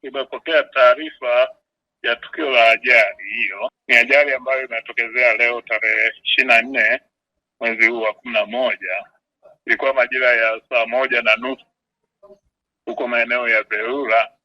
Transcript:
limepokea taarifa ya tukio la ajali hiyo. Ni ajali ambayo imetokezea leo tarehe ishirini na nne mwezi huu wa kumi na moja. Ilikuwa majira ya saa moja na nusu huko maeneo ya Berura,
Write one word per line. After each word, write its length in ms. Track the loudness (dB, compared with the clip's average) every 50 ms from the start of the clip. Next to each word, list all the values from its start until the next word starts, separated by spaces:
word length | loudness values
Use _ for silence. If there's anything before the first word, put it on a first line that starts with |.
limepokea 600 | -16 -10 -8 -8 -8 -8 -10 -12 -4 0 0 0
taarifa 840 | 0 0 2 6 6 6 6 4 0 -12 -10 -8 -4 0 2 2 2 0 -2 _ _ _ _ _ _ _ _ _
ya 140 | -4 -4 -4
tukio 340 | -4 -6 -12 -8 -6 -4 0
la 200 | 4 4 6 6
ajali 540 | 4 2 2 2 4 4 4 2 0 -8 -14 -12 -8
hiyo. 360 | -6 -6 -6 -6 -8 -8 -10 -10 _ _ 2
Ni 80 | 4
ajali 360 | 4 4 4 4 2 2 2
ambayo 320 | -2 -4 -4 -4 -4 -4 -4
imetokezea 720 | -6 -8 -10 -10 -8 -6 -6 -6 -4 -2 0 2 2 2
leo 240 | 2 0 -2 -2 -4
tarehe 500 | -6 -6 -6 -4 -2 -2 0 0 0 -2 -4 -6 -6
ishirini 240 | -4 0 0 2 4 2
na 80 | 2
nne 380 | 2 0 -2 0 0 0 0 -2 _ _ _ _ _ _ _ _ _ _ _ -8
mwezi 260 | -6 -4 -2 0 0 0
huu 120 | 0 -2
wa 120 | -4 -4 -4
kumi 200 | _ -8 -6 -4
na 120 | -4 -4
moja. 580 | -2 -2 -2 -2 -2 -4 -6 -8 -10 -10 -10 -10 _ _ _ _ _ _ _ _ _ _ _ -6
Ilikuwa 280 | -4 -4 -2 0 0 0
majira 340 | 0 0 0 0 0 0 2 2
ya 240 | 2 0 -2 -2 -4 _ -4
saa 180 | -2 -2 -2
moja 360 | 0 -2 -2 -2 0 -2 -2
na 140 | 0 0 0
nusu 280 | 0 -2 -6 -8 -8 _ _ _ _ _ _ _ _ _ _ _ _ _ -20 -20 _ _ _ _ _ _ _ _ _ -12
huko 220 | -10 -8 -6 -4 -2
maeneo 400 | -2 -2 0 0 -2 -2 0 0
ya 160 | 0 0 0
Berura, 640 | -2 -6 -6 -6 -4 -4 -4 -2 2 2 2 2 0 _ _ _